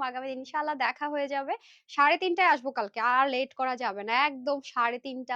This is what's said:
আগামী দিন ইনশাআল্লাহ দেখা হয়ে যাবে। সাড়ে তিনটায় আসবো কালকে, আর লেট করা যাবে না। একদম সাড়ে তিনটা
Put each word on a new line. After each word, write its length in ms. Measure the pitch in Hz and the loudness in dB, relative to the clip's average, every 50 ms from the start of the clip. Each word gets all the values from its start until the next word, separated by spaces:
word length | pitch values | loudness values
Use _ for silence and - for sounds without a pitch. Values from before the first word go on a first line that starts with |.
| 277 | -6
আগামী 240 | 254 247 254 262 269 | -6 -6 -6 -8 -8
দিন 100 | 262 254 | -8 -8
ইনশাআল্লাহ 380 | 262 269 - 311 302 302 302 | -10 -6 -4 -4 -2 -2 -2
দেখা 300 | 269 254 226 - - 294 294 | 0 -2 -2 -2 -2 -6 -4
হয়ে 180 | 294 294 285 277 | -2 -4 -4 -2
যাবে। 260 | 277 277 277 269 349 - - - - _ _ _ | -4 -6 -4 -4 -6 -8 -8 -18 -20 _ _ _
সাড়ে 260 | - - 285 294 330 339 | 2 4 4 6 6 4
তিনটায় 320 | - 370 349 403 370 349 302 | 2 0 2 4 4 4 4
আসবো 180 | 269 240 269 254 | 4 0 -4 -4
কালকে, 260 | 254 220 202 - 226 220 | -4 -6 -4 -4 -2 0
আর 180 | 240 247 254 269 277 | 2 4 4 4 4
লেট 220 | 262 247 269 262 - | 2 0 -2 -4 -4
করা 200 | - 262 262 254 | -4 -4 -2 -2
যাবে 260 | 233 247 226 190 202 196 | -2 -4 -4 -4 -4 -4
না। 80 | 214 226 247 277 | 0 2 2 2
একদম 360 | 302 285 262 247 277 285 285 269 | 2 0 -2 -4 -2 -2 -2 -4
সাড়ে 340 | - - 262 240 233 240 247 | -6 -2 0 0 0 0 -2
তিনটা 360 | - 269 262 254 254 240 254 | -8 -8 -8 -8 -6 -6 -6